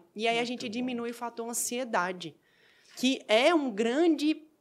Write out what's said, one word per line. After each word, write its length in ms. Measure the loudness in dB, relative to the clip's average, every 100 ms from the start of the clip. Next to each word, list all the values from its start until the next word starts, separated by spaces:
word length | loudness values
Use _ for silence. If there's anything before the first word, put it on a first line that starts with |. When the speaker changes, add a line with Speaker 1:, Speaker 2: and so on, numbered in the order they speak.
| _ -4
Speaker 1:
E 100 | -2
aí 80 | 0
a 40 |
Speaker 2:
Muito 80 | -2
Speaker 1:
gente 180 | -6 -6
Speaker 2:
bom. 40 |
Speaker 1:
diminui 400 | -4 -4 -4 -6
o 20 |
fator 360 | -8 -10 -8 -8
ansiedade, 840 | -6 -4 -4 -2 -2 -2 -4 -10 -16 _ _ _ _ _ -2
que 240 | 0 0 2
é 240 | 4 6 4
um 160 | 2
grande 720 | -2 0 4 4 4 2 -2 -6 _